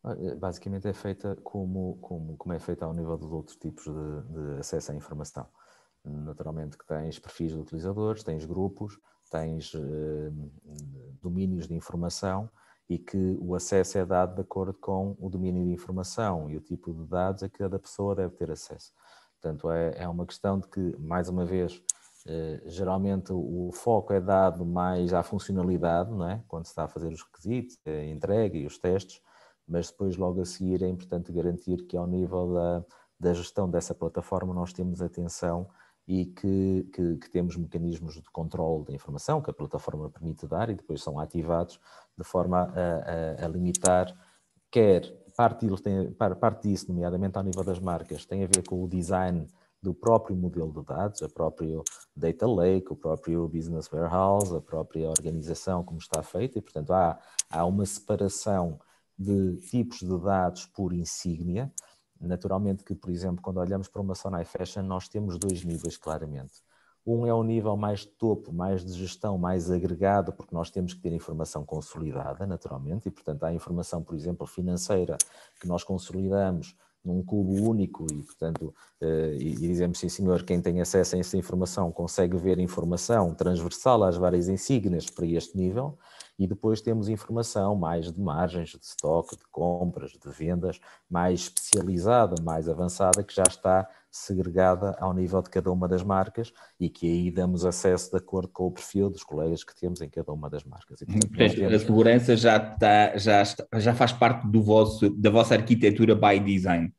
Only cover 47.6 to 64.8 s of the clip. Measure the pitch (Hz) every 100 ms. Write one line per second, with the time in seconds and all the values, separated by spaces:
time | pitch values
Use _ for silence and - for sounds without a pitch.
47.6 | 90 90 92 85 80 76 - 98 92 92
48.6 | 87 90 90 92 87 92 92 87 76 _
49.6 | _ _ 98 85 113 113 - 92 90 85
50.6 | 80 76 71 71 104 104 78 - 80 -
51.6 | 80 80 - - - - 82 82 110 104
52.6 | 87 95 90 76 80 78 - 85 82 82
53.6 | 82 82 - 78 85 90 95 101 95 82
54.6 | - 80 78 80 80 80 - 82 76 82
55.6 | - 90 87 82 - 78 76 92 127 110
56.6 | - 78 76 92 85 80 - - - 80
57.6 | 87 101 95 - - 104 98 - 107 95
58.6 | 87 76 _ _ _ - 95 98 95 85
59.6 | - 123 120 - 90 90 92 98 90 90
60.6 | - - 92 87 82 - 90 82 85 92
61.6 | 139 - - _ _ _ 85 90 98 95
62.6 | 104 95 - 95 92 87 92 87 - 92
63.6 | 90 98 98 - 98 90 98 90 82 -
64.6 | 87 104